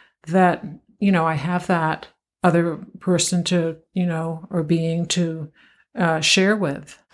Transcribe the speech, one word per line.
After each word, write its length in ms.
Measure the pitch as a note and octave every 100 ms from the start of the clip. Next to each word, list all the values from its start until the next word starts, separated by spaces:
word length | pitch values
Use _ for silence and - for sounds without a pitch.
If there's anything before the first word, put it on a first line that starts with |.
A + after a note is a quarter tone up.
| _ _ D#3
that, 360 | F#3 F3+ D#3+ - - _ _
you 120 | G3+
know, 140 | F3+ E3
I 100 | D#3
have 320 | D#3 F3+ -
that 400 | E3+ D#3+ D#3 - _ _ _
other 340 | F#3 E3+ E3+ D3+ - -
person 440 | F#3 E3+ - F3+ E3+
to, 320 | F3 E3 D#3+ _
you 120 | F#3 F3
know, 420 | E3 E3 D#3+ -
or 100 | F3+
being 420 | D#3+ E3 E3 E3 E3+
to, 440 | F#3 E3+ D#3+ D#3 _ _ _ _ -
uh, 240 | F3 D#3+
share 340 | D3+ G3 F#3+ G#3+
with. 420 | E3 C#3 - - _